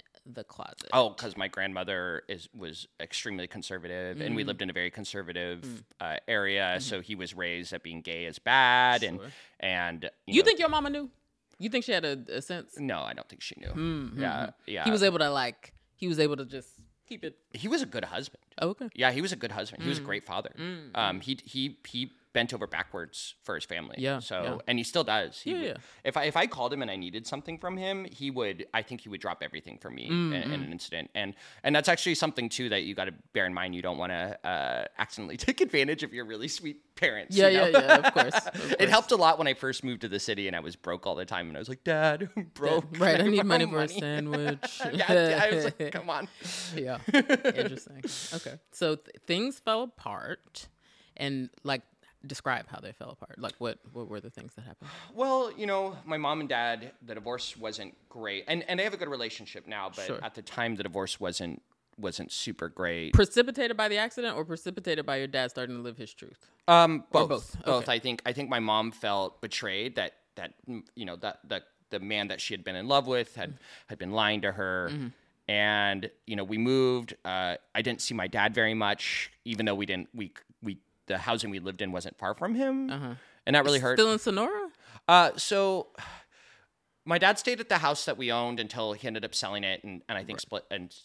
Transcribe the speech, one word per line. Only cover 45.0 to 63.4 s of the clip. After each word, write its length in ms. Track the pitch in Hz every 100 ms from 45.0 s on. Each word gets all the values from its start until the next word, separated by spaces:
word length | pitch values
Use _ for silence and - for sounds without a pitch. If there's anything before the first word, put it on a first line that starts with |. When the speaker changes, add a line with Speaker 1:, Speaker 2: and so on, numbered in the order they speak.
| - 180 165 160
Speaker 2:
I 100 | 214 165
was 80 | 151
like, 260 | - 147
Speaker 1:
<laughs> 0 |
Speaker 2:
"Come 180 | 160 175
on." 180 | 147 - - 175 - 180 165
Speaker 1:
Yeah, 240 | 127 120 -
Speaker 2:
<laughs> 80 |
Speaker 1:
interesting. 880 | 277 - 262 269 254 214 131 - 139 - - - 165
Okay, 240 | - - _
so 240 | - 165 156
th-, 200 | - - -
things 340 | 175 254 269
fell 220 | - 220
apart 840 | 247 - - - - - _ - - _ _ _ _ -
and, 320 | 139 135 127 -
like, 180 | 139 135 - _ _ _ 135
describe 420 | 135 139 120 -
how 100 | -
they 120 | 104
fell 180 | - -
apart. 300 | - - -
Like, 160 | 120 -
what, 220 | 117 - -
what 140 | 120 107
were 120 | 104
the 100 | 113
things 240 | - 127 -
that 60 |
happened? 280 | 123 - 147 - -
Speaker 2:
Well, 380 | 208 269 262 233 -
you 80 | 208
know, 320 | 196 190 170 160
my 120 | 156
mom 220 | 147 156
and 80 | 143
dad, 420 | 123 120 113 127 - 117
the 100 | 110
divorce 420 | 117 123 - -
wasn't 380 | 110 104 95 - _
great. 340 | 120 107 98 -
And, 160 | 165 160
and 100 | 180
they 40 |
have 100 | 208
a 40 | 196
good 100 | 156
relationship 580 | 131 113 - 101 98 80
now, 240 | 104 95 95
but 100 | 92
Speaker 1:
Sure. 140 | 123
Speaker 2:
at 120 | 110 -
the 60 |
time, 320 | - - 117 101
the 80 |
divorce 360 | 101 95 95 -
wasn't, 420 | 92 85 87 69 _ _ _ -
wasn't 340 | 98 85 -
super 380 | - - - 82
great. 440 | - 87 85 82
Speaker 1:
Precipitated 600 | - 202 240